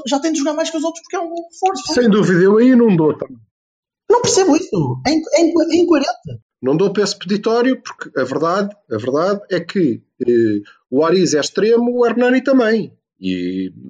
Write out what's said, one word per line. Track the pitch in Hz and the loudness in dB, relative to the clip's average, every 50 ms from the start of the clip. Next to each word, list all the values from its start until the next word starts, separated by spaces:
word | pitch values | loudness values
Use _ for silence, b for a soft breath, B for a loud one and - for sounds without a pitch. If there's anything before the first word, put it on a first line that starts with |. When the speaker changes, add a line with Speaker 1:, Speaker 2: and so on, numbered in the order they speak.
| - | -6
Speaker 1:
já | 226 285 285 | -4 -4 -2
tem | 330 320 | -2 -2
de | 302 | -2
jogar | 269 277 320 294 | -2 -2 -4 -2
mais | 320 320 320 | -4 -6 -4
que | 330 | -4
os | 311 302 | -6 -6
outros | 330 330 - | -6 -8 -8
porque | _ - 359 | _ -10 -8
é | 381 | -8
um | 339 330 339 339 339 - | -8 -8 -10 -12 -14 -14
reforço. | - - 381 381 381 - - - 311 | -10 -4 -4 -2 -2 -4 -8 -2 0
Speaker 2:
Sem | 247 247 220 | 2 2 4
dúvida, | 190 214 175 175 185 170 185 | 4 4 2 2 4 4 4
eu | 196 208 | 4 6
aí | 220 247 262 254 | 6 6 6 6
não | 240 240 220 185 | 6 6 4 4
dou | 160 156 147 - | 4 2 2 0
também. | - 143 - 127 117 _ _ _ _ _ _ _ _ _ _ _ _ _ - | -2 -8 -14 -14 -20 _ _ _ _ _ _ _ _ _ _ _ _ _ 0
Speaker 1:
Não | 440 494 | 0 2
percebo | 480 466 - 381 381 339 285 | 2 2 2 2 4 4 2
isso. | 320 - - 226 170 143 123 127 - - | 0 0 -2 -2 -2 -2 -2 -4 -4 -2
É | 269 320 | 0 0
inco-, | 311 - - 294 | 0 -2 0 2
é | 320 | 2
inco-, | 339 302 339 320 330 | 2 2 2 2 0
é | 330 302 | 2 2
incoerente. | 349 330 349 311 277 277 - - - - 147 120 - _ _ _ - | 2 2 4 2 0 0 -2 -6 -8 -12 -16 -16 -16 _ _ _ -6
Speaker 2:
Não | 123 131 147 | -2 -2 0
dou | 165 202 196 196 | 0 0 0 0
para | 214 202 | -2 -2
esse | 196 - | -2 -4
peditório | - - 180 208 202 - 226 226 240 240 262 254 - | -10 -6 -4 -4 -2 -2 0 0 2 2 0 -2 -2
porque | - - - - - 151 - 139 | -6 -20 -18 -16 -16 -8 -4 -4
a | 131 | -4
verdade, | 131 131 135 160 165 180 208 202 202 - _ _ - | -2 -2 -2 -2 0 0 -2 -4 -6 -8 _ _ -10
a | 117 | -8
verdade | 107 120 127 131 151 175 196 202 202 - - | -6 -4 -2 -2 0 0 0 -2 -4 -6 -6
é | 185 175 | -6 -6
que, | 170 - - 196 165 127 113 - _ _ _ - 123 | -6 -4 -2 0 0 0 -2 -4 _ _ _ -4 -2
eh, | 120 120 117 117 107 104 104 104 B B B B - | 2 2 2 2 2 0 -4 -6 B B B B -4
o | 127 143 156 | -2 0 0
Aris | 165 180 190 175 135 147 | 2 2 2 2 0 0
é | 143 | -2
extremo, | 135 - - 190 196 220 233 233 240 247 | -2 -2 -4 -2 0 2 2 2 0 -2
o | 247 247 240 | 0 0 0
Hernani | 233 226 240 247 247 254 262 254 | 0 0 0 0 2 2 0 0
também. | 277 269 262 226 214 226 220 156 131 _ _ _ _ _ _ | 2 2 2 2 2 0 -2 -4 -6 _ _ _ _ _ _
E | 95 92 92 90 90 90 92 95 92 92 - 113 127 | -6 -6 -4 -4 -4 -6 -6 -6 -8 -8 -10 -16 -20